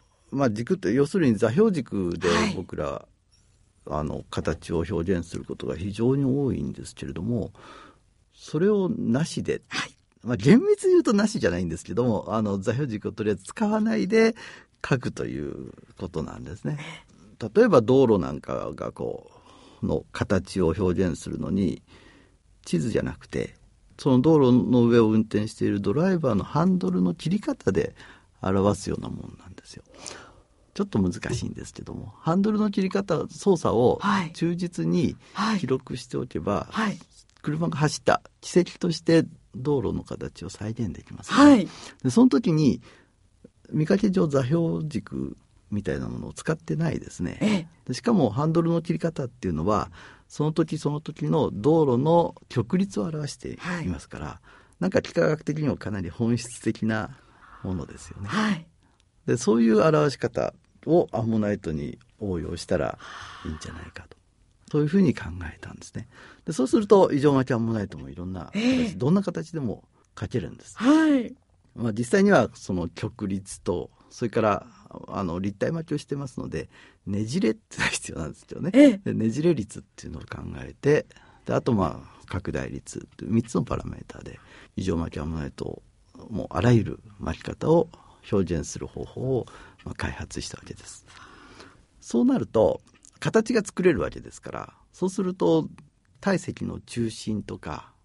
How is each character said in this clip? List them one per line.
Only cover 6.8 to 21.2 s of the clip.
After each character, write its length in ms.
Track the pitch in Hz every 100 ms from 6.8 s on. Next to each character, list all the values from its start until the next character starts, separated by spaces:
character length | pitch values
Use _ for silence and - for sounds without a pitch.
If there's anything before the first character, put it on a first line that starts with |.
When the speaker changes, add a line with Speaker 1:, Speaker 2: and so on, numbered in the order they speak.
| -
Speaker 1:
す 100 | -
け 100 | 69
れ 60 |
ど 100 | 73
も、 300 | 104 117 - - - - - _ _ _ _ _
そ 160 | - 151
れ 120 | 196
を 180 | 208 185
な 380 | - 113 123 165
し 180 | -
で、 180 | - 67 -
Speaker 2:
は 180 | - -
い。 120 | _ _ _
Speaker 1:
ま 120 | 107
あ、 20 | 110
厳 220 | 110 233
密 240 | 403 415
に 80 | 381
言 80 | 359
う 40 |
と 100 | 294
な 140 | 202 214
し 120 | 143
じ 80 | 98
ゃ 20 |
な 100 | 87
い 60 | 87
ん 40 |
で 60 | 80
す 80 |
け 100 | -
ど 100 | 95 123
も、 200 | 101 -
あ 120 | 107
の、 180 | 107 98
座 140 | 98
標 160 | 117 147
軸 200 | 107 101
を 20 |
と 120 | 98
り 80 | 107
あ 20 |
え 20 | 101
ず 100 | -
使 220 | - 208
わ 140 | 214
な 140 | 220 214
い 120 | 190
で 280 | 226 226 226 - - _ _ -
書 120 | 131
く 120 | 117
と 140 | - 60
い 240 | 65 71
う 240 | - 65 - - -
こ 100 | -
と 160 | 82
な 120 | 69 -
ん 80 |
で 120 | - 92
す 100 | -
ね。 120 | 147 160 - _ - - - 110 202
例 80 |
え 40 | 247
ば 140 | 143
道 200 | 107 131
路 180 | 123 101
な 120 | 67
ん 100 | 69
か 300 | - 64 50 73
が 160 | 58
こ 400 | - 58 - - - - - - -
う、 40 | 95
の 200 | 80 -
形 500 | - - 95 - 98
を 140 | 82 92
表 280 | 92 85 90
現 120 |
す 100 | -